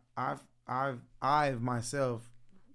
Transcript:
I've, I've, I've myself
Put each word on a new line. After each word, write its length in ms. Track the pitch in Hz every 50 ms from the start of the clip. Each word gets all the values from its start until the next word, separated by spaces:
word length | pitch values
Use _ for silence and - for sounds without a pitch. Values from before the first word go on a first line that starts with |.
| - _ _ -
I've, 260 | 127 135 147 - - - _ _ _ -
I've, 320 | 120 127 135 139 131 120 - - - -
I've 400 | - 131 143 151 147 143 135 117
myself 680 | 117 127 123 120 117 - - 143 135 127 120 113 117 - - - - - - - - - -